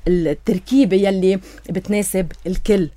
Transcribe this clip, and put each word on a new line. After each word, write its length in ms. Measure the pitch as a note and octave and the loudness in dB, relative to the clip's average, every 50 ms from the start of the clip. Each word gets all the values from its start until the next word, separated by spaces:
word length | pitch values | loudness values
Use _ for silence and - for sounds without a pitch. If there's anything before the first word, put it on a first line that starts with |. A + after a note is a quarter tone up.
| - | -2
للتركيبة 880 | F3 F3+ F3 E3 D3 D3+ - - - F#3+ F#3 - - B3+ C4+ C#4 F#3 F#3+ | 0 0 2 0 -2 -2 -2 -2 -2 -2 -2 -2 0 2 2 4 4 4
يلي 420 | F#3+ G3 G3 G3 F#3+ F#3 F#3+ G3 F#3+ - - - - - - | 2 2 2 2 2 2 2 2 0 -2 -10 -20 -16 -12 -8
بتناسب 600 | F3+ F#3 - - G#3 G#3 G3+ - - F#3+ F#3 D#3 - - - | -8 -6 -4 -2 -2 -2 -2 -2 -2 -4 -4 -4 -8 -10 -8
الكل. 420 | - F#3 - - - G#3 G3+ E3+ C#3 - | -6 -6 -2 0 0 2 0 0 -2 -6